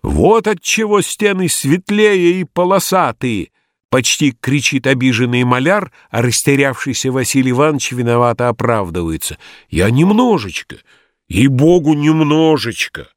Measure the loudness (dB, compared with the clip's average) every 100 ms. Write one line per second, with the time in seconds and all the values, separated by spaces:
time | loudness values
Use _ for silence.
0 | -2 0 2 2 0 -4 -4 -4 0 0
1 | -2 -2 -2 0 -2 -2 0 -2 0 2
2 | 2 4 2 0 -4 -2 0 0 0 0
3 | 0 -2 -4 -4 -6 _ _ _ _ -2
4 | 0 0 0 -2 -4 -2 -2 -2 -2 0
5 | 0 0 0 0 0 0 0 -2 -4 _
6 | _ -2 -2 0 0 2 0 -2 -8 -4
7 | -4 -2 -2 0 0 2 0 0 -4 -4
8 | 0 2 2 0 -2 -2 -2 -2 -2 -4
9 | -4 -6 -8 -12 -18 -20 _ -2 0 2
10 | 2 4 2 0 -2 -12 -14 -20 _ _
11 | _ _ _ 2 2 4 4 4 2 2
12 | 2 2 2 2 2 2 -2 -6 -8 -10
13 | -18